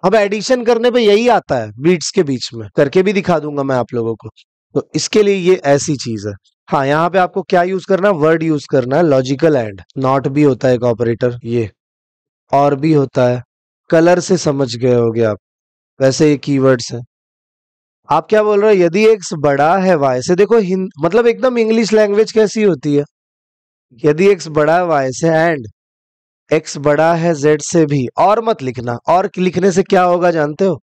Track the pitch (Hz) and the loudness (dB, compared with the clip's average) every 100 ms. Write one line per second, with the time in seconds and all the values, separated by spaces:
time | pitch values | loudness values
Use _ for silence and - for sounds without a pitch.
0 | - 214 202 214 190 254 226 240 240 240 | 0 0 0 -4 -2 -2 0 0 2 2
1 | 226 208 240 214 - 135 110 104 147 180 | 4 4 4 0 0 -4 -4 -4 0 0
2 | - - 156 131 - 117 104 - 143 175 | -2 -2 -2 -4 -8 -12 -10 -2 0 2
3 | 185 202 180 165 147 143 135 131 117 123 | 0 -2 -2 -2 -2 -6 -2 -2 -2 -4
4 | 113 113 113 _ _ _ _ 147 - 156 | -4 -6 -12 _ _ _ _ -8 -6 -8
5 | - 214 202 196 175 185 143 143 135 135 | -2 0 0 0 0 0 2 0 0 -6
6 | 120 110 104 98 _ _ _ 156 135 147 | -6 -8 -10 -12 _ _ _ -2 0 0
7 | 170 180 180 196 180 185 175 190 - 190 | 0 0 -2 -4 -2 0 0 -4 -2 0
8 | 196 180 156 165 160 151 - 139 123 139 | 0 0 2 0 0 -4 -2 -2 0 0
9 | 175 135 127 135 160 143 110 98 - - | 2 2 0 0 0 0 -2 -10 -16 -6
10 | 131 135 135 135 147 123 131 123 123 113 | -2 0 -2 0 2 2 0 0 0 -2
11 | 117 117 123 120 117 120 107 _ _ _ | -2 -2 -4 -4 -6 -4 -4 _ _ _
12 | _ _ _ _ _ 135 143 143 151 156 | _ _ _ _ _ 0 0 0 0 0
13 | 131 - 123 123 - _ _ _ _ 165 | 0 0 0 -2 -8 _ _ _ _ 2
14 | 165 180 170 185 - 139 135 117 127 123 | 4 2 0 -2 -2 -2 -4 -2 0 2
15 | 117 113 113 104 _ _ _ _ _ _ | 0 0 -2 -2 _ _ _ _ _ _
16 | 135 127 156 147 - 139 131 127 - 117 | 0 2 2 0 -2 0 2 0 -2 -12
17 | 123 _ _ _ _ _ _ _ _ _ | -14 _ _ _ _ _ _ _ _ _
18 | _ 151 160 214 214 208 214 202 170 175 | _ -2 2 0 2 2 2 4 2 4
19 | 220 220 175 170 143 139 147 190 185 170 | 2 2 -2 -4 -2 2 2 2 2 2
20 | 139 127 127 180 190 226 185 185 190 147 | 2 -2 -2 0 2 2 0 -4 -6 -4
21 | 160 202 240 220 254 247 220 226 208 214 | -2 2 0 0 -2 0 0 0 2 2
22 | 208 202 214 220 214 226 214 151 151 143 | 2 2 0 2 0 2 0 0 0 -2
23 | 147 _ _ _ _ _ _ _ _ _ | -2 _ _ _ _ _ _ _ _ _
24 | 156 151 196 196 156 151 151 170 180 151 | -2 2 2 2 -2 -2 0 0 0 0
25 | 131 123 165 160 165 156 107 _ _ _ | -2 -2 0 2 0 -2 -8 _ _ _
26 | _ _ _ _ _ 156 156 - 143 147 | _ _ _ _ _ -2 -2 -4 -2 2
27 | 160 170 170 160 147 147 - 175 156 143 | 2 2 0 0 2 0 0 0 2 0
28 | 123 - 175 214 226 220 131 123 120 120 | -2 0 2 2 0 -4 -4 -8 -8 -8
29 | - 165 190 - 185 175 180 175 190 190 | 0 0 0 -2 -2 0 0 0 0 2
30 | 180 175 175 165 147 151 190 147 | 2 2 2 0 -2 0 -2 -2